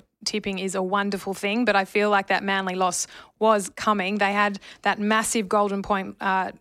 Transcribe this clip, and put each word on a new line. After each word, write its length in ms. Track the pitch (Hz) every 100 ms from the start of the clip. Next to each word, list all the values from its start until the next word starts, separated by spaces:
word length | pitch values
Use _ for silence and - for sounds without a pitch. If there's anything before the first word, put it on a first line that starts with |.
| - _
tipping 340 | 208 214 202 190
is 160 | 190
a 80 | 190
wonderful 500 | 185 202 202 196 196
thing, 300 | 185 202 220
but 120 | 233 202
I 80 |
feel 260 | 190 208 208
like 160 | 202 196
that 140 | 190
Manly 320 | 196 196 190
loss 320 | 185 185 170 - - - _
was 320 | 220 214 185 -
coming. 420 | 220 208 185 208
They 140 | 202
had 260 | 202 208 196 - -
that 160 | 202 196
massive 500 | 208 220 220 233 190
Golden 340 | 214 202 196
Point, 340 | 190 196 190 -
uh, 300 | 196 190 190 -